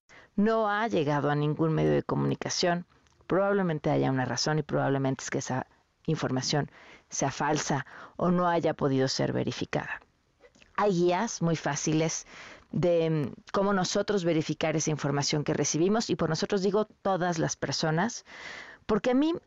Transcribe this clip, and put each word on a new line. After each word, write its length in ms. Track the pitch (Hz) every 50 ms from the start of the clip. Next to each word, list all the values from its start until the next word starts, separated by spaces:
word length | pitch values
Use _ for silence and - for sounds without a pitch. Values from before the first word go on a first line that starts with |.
| _ _ - - - _ _
no 340 | 202 208 220 226 226 220 202
ha 180 | 202 208 226
llegado 440 | 233 202 175 143 147 147 143 139 147
a 40 | 147
ningún 380 | 147 147 151 147 - 160 160 156
medio 180 | 156 156 156
de 120 | 147 143 -
comunicación, 840 | - 139 143 139 139 135 - - - - - 185 175 170 175 - - _ _ _ _ _ _ _
probablemente 640 | - 165 185 196 202 202 202 185 170 156 151 - 156
haya 220 | 143 135 139 135
una 120 | 135 131 127
razón 360 | 127 123 - - 156 156 156
y 40 | 143
probablemente 600 | - - 143 139 135 135 135 135 135 135 - -
es 80 | -
que 80 | 135 135
esa 260 | - - 127 131 - - _ _ _ _ _ _ -
información 640 | 170 156 - - 131 131 131 127 - 156 147 - - - - - - - - _ _
sea 220 | - - 139 139
falsa 560 | - - 147 147 156 143 - - 156 131 - - - - - - -
o 140 | - - 180
no 180 | 180 180 180
haya 280 | 175 175 165 147 160 151
podido 320 | - 143 139 135 131 131
ser 260 | 131 - - 139 131 123
verificada. 680 | 127 127 120 120 - - - - 147 - - - - - _ _ _ _ _ _ _ - - _ - - - _
Hay 160 | - 208 208
guías 500 | 185 170 175 175 175 185 226 226 - -
muy 140 | 165 170 165
fáciles 720 | - - 156 147 165 - 160 156 156 160 165 - - - - - - - - - - - _
de, 380 | - 151 147 175 170 165 160 160
mm, 320 | 160 151 139 - - - - -
cómo 220 | - 202 190 202 202
nosotros 500 | 185 180 - - 202 202 - 208 196 170
verificar 520 | 170 160 160 151 - 151 - - 160 151
esa 160 | 160 - 160
información 520 | 151 143 - 139 139 139 135 - 151 147 139
que 120 | - 147
recibimos, 560 | 143 147 - - 151 170 196 214 233 226 -
y 40 | 180
por 140 | - 175 156
nosotros 320 | 160 - 202 - 214 196
digo 240 | 180 202 180 214 214
todas 540 | - - _ - 196 190 160 180 175 170 160
las 160 | 151 143 -
personas, 680 | - - 139 135 - - 156 160 160 196 240 - - - - - - - - - - - - - - _
porque 260 | - 214 208 - 254
a 20 | 247
mí, 180 | 269 302 330 339 - -